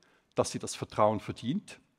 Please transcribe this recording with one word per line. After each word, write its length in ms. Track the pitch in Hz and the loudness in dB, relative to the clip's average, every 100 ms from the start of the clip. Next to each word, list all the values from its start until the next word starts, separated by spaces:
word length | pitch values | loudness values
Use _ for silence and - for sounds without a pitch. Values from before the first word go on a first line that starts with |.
| _ _ _ | _ _ _
dass 160 | - 120 | -2 0
sie 80 | 120 | -2
das 160 | 107 | -8
Vertrauen 460 | - - - 107 107 | -8 -4 4 4 4
verdient. 580 | - - 113 180 - - _ | -2 -6 -4 -4 -6 -14 _